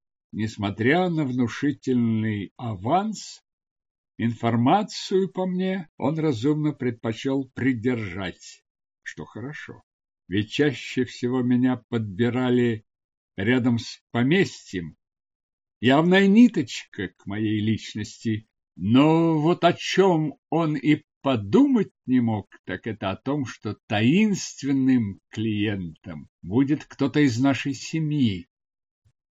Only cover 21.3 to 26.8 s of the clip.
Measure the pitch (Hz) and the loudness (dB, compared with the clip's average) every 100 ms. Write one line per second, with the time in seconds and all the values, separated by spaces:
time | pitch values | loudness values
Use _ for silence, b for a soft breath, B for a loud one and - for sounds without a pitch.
21.3 | 127 101 202 285 247 185 _ - 127 117 | -2 2 4 6 4 0 _ -2 0 2
22.3 | 107 - - - 90 117 104 95 95 - | -2 -6 -14 -10 -10 -8 -6 -6 -6 -4
23.3 | 147 120 - 107 101 - 107 117 180 220 | -4 -6 -8 -10 -10 -4 0 4 4 2
24.3 | 180 - - 135 139 131 127 104 95 _ | 0 -6 -8 -4 0 2 2 0 -6 _
25.3 | - 110 107 104 98 85 78 - 78 - | -6 -4 -2 -2 -2 -8 -12 -16 -16 -18
26.3 | _ 85 110 139 147 | _ -4 0 0 -2